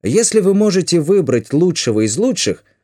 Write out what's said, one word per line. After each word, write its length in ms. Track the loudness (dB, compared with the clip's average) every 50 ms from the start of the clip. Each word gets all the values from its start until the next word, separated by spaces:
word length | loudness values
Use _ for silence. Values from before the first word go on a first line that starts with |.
Если 380 | -6 -2 0 0 0 2 0 0
вы 140 | 2 2 2
можете 460 | 2 2 2 2 0 0 0 0 0
выбрать 520 | 2 2 2 2 2 2 0 -2 -2 -2
лучшего 540 | -2 0 0 0 0 -2 -4 -2 0 0 0
из 100 | 0 0
лучших, 480 | -2 -2 -2 -2 -2 -4 -4 -6 -6 _ _ _ _